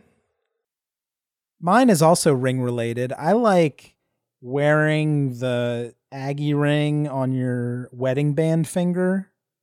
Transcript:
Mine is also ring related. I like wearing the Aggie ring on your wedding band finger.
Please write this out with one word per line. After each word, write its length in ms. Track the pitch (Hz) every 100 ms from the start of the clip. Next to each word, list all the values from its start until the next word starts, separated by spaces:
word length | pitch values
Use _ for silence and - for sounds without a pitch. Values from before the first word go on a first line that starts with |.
| _ _ _ _ _ _ _ _ _ _ _ _ _ _ _ _
Mine 300 | 170 214 254
is 100 | 175
also 300 | 160 170 165
ring 280 | 131 127 131
related. 500 | 123 120 117 117 123
I 200 | - 151
like 640 | 220 226 185 160 - - _ _ _ _ _
wearing 1000 | 123 139 147 151 151 151 151 147 139 120
the 560 | 127 120 120 120 120 - _
Aggie 440 | 135 135 143 147
ring 520 | 143 147 147 147 151 147
on 260 | 135 131
your 560 | 131 127 123 120 123 123
wedding 420 | 123 131 131 147
band 320 | 143 160 165 156
finger. 640 | 180 175 175 185 190 190 _ _ _